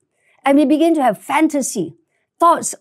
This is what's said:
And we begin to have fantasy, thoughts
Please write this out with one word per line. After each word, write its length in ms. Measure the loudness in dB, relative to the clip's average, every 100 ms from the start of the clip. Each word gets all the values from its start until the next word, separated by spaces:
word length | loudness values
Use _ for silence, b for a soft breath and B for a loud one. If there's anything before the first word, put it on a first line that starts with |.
| _ _ _ _
And 140 | 0 2
we 80 | 2
begin 280 | 2 2 0
to 80 |
have 180 | -2 -4
fantasy, 760 | -4 -2 0 -2 -6 -6 -10 -12 _ _ _ 0
thoughts 340 | 2 2 -4 -8